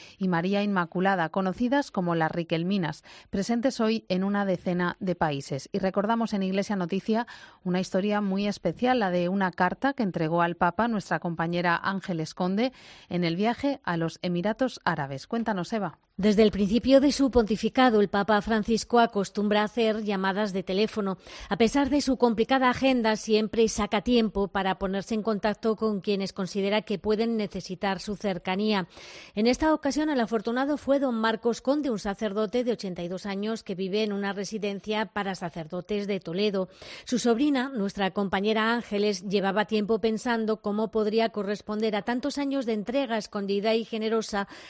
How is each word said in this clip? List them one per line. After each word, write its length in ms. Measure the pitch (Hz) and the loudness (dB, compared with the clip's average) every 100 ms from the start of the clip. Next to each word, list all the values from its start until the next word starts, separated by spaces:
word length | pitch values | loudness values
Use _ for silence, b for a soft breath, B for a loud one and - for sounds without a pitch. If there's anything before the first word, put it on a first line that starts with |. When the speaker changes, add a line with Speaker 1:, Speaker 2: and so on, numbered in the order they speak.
| B B | B B
Speaker 1:
y 100 | 190 | 0
María 360 | 170 180 202 | 0 2 0
Inmaculada, 680 | 208 190 170 180 190 196 160 | 2 0 0 0 2 2 0
conocidas 600 | - 190 180 240 277 277 | 0 -2 0 0 0 0
como 220 | - 175 | -2 0
las 180 | 165 160 | 2 0
Riquelminas, 760 | 170 165 165 175 202 156 160 B B B | -2 -2 -2 0 0 -2 -4 B B B
presentes 500 | 196 190 233 262 - | -4 -2 0 0 0
hoy 240 | 220 226 - | 0 0 -2
en 160 | 185 196 | -2 0
una 180 | 202 | 0
decena 540 | 196 180 - 175 175 - | 0 -2 0 0 0 -2
de 160 | 180 175 | -4 0
países. 540 | 160 143 - 139 - | 0 -2 -4 -6 -4
Y 80 | 202 | -4
recordamos 540 | 190 185 202 226 226 | -2 0 0 0 0
en 100 | 202 | -2
Iglesia 320 | 190 190 196 202 | 0 0 -2 -2
Noticia 500 | 175 196 - 220 240 B B B | -2 -2 0 -2 -2 B B B
una 160 | 180 180 | -2 -2
historia 400 | 185 190 202 208 | 0 0 0 0
muy 260 | 202 190 208 | 0 0 -2
especial, 540 | 196 175 160 247 254 | -2 -4 0 0 2
la 100 | 196 | 2
de 200 | 180 175 | 0 0
una 220 | 196 190 | 0 0
carta 420 | - 180 185 269 | 0 0 0 -2
que 100 | 277 | 0
entregó 380 | 208 165 160 170 | -2 0 0 2
al 160 | 170 175 | 2 2
Papa 320 | 175 175 233 | 0 2 0
nuestra 300 | 220 - 165 | -2 -2 -4
compañera 600 | 180 165 170 175 175 170 | -2 -2 -2 0 0 0
Ángeles 520 | - 196 - 170 156 | 0 -4 -4 -4 -4
Conde 400 | - 180 196 254 B B B B | -2 -2 0 -2 B B B B
en 160 | 175 | -2
el 140 | 170 170 | 0 0
viaje 420 | 208 240 285 277 | 0 0 -2 -2
a 120 | - 170 | -2 -2
los 240 | 165 - | -2 -2
Emiratos 580 | 185 175 196 220 262 - | -2 0 0 0 -2 -2
Árabes. 420 | - 156 139 139 - | -2 -2 -4 -8 -6
Cuéntanos, 460 | 233 233 196 170 | -4 -2 -4 -4
Eva. 280 | 226 185 - _ - | -4 -4 -8 _ 0
Speaker 2:
Desde 240 | 202 202 | 4 6
el 80 | 214 | 4
principio 500 | 190 202 233 247 269 | 4 2 2 6 6
de 120 | 277 | 6
su 180 | - 277 | 4 2
pontificado, 720 | 240 214 220 226 - 254 214 | 4 2 0 0 4 4 4
el 60 | 202 | 4
Papa 340 | 202 202 208 | 2 2 2
Francisco 580 | 214 220 214 220 - 240 | 2 0 2 0 2 4
acostumbra 600 | 233 202 190 - 208 208 | 4 2 -2 -2 2 2
a 40 | 214 | 2
hacer 380 | - 220 214 | 2 0 0
llamadas 480 | 208 196 190 190 214 | -2 0 0 0 0
de 120 | 185 | -2
teléfono. 560 | 185 190 214 - 196 190 B B B | -2 0 0 0 -4 -4 B B B
A 100 | 202 | 2
pesar 340 | 226 277 277 | 4 4 2
de 100 | 285 | 2
su 160 | 269 254 | 2 2
complicada 540 | 240 220 220 262 254 | 2 2 2 2 2
agenda, 440 | 240 269 254 220 214 | 2 2 4 2 0
siempre 500 | - 214 220 220 226 | 2 2 2 2 2
saca 340 | - 208 208 | 2 0 0
tiempo 460 | 202 247 220 202 196 | 2 4 4 0 -2
para 320 | 202 190 190 | 0 0 0
ponerse 340 | 196 196 180 | -2 -2 -2
en 80 | 220 | -2
contacto 540 | 220 208 214 208 233 214 | 0 0 0 0 -2 0
con 260 | 220 202 | 0 0
quienes 320 | 190 202 190 | 0 -2 -2
considera 480 | - 185 208 196 208 | -4 -4 -2 0 0
que 160 | - 196 | 0 -4
pueden 400 | 208 208 233 226 | 0 0 0 -2
necesitar 640 | 202 196 - 185 202 185 | -4 -6 -10 -6 -4 -4
su 160 | - 202 | -6 -6
cercanía. 720 | 208 175 - 185 214 208 170 B B B B - | -4 -4 -2 0 0 0 -2 B B B B 0
En 100 | 226 | 2
esta 300 | 247 311 311 | 2 2 2
ocasión, 340 | 285 269 311 | 0 0 0
el 100 | 277 | 0
afortunado 580 | 220 226 220 240 277 285 | 0 -2 -2 -2 0 -2
fue 220 | - 277 | 2 2
don 140 | 269 | 2
Marcos 480 | 226 220 226 240 226 | 0 0 0 0 0
Conde, 300 | - 294 277 | 0 0 0
un 80 | 214 | -2
sacerdote 640 | 208 196 220 196 214 247 | -4 -4 -2 -2 -2 0
de 80 | 247 | 0
ochenta 320 | 214 196 175 | -2 -4 -6
y 60 | 175 | -6
dos 180 | 180 208 | -6 -6
años 340 | 196 208 226 | -4 -4 -6
que 140 | - 180 | -6 -6
vive 260 | 190 202 | -2 -2
en 100 | 214 | 0
una 220 | 202 196 | -2 -4
residencia 720 | 196 196 220 202 196 208 214 214 | -4 -6 -4 -4 -6 -4 -4 -4
para 220 | - 196 185 | -4 -4 -4
sacerdotes 720 | 175 175 156 180 175 208 202 | -6 -8 -8 -8 -4 -4 -2
de 120 | 196 | -4
Toledo. 480 | - 175 214 196 185 B B B - | -4 -2 0 0 -4 B B B -4
Su 140 | 247 | 0
sobrina, 500 | 240 226 294 277 262 | 2 4 2 2 0
nuestra 400 | 269 196 202 190 | -2 -4 0 -2
compañera 640 | 208 202 190 208 220 220 | 0 -2 0 0 2 2
Ángeles, 480 | 240 - 202 208 202 208 | 0 -2 0 0 0 -2
llevaba 360 | 202 190 190 208 | 0 2 0 0
tiempo 360 | 214 208 220 | 0 0 0
pensando 640 | 226 220 254 233 220 214 | 0 -2 -2 0 0 -2
cómo 260 | 214 208 220 | -2 -2 0
podría 400 | 220 214 220 226 | 0 0 2 0
corresponder 680 | 220 196 208 - 214 220 208 | -2 -4 -6 -6 -4 -2 -2
a 60 | |
tantos 380 | 202 247 285 285 | -2 -2 -2 -4
años 260 | 277 277 233 | -2 -2 -2
de 80 | |
entrega 460 | 220 202 254 269 220 | -2 -2 -2 0 -2
escondida 560 | - 208 196 202 208 226 | -4 -6 -2 0 2 0
y 100 | 220 | -2
generosa 600 | 220 220 226 214 208 196 B B | -4 -2 -2 0 -4 -4 B B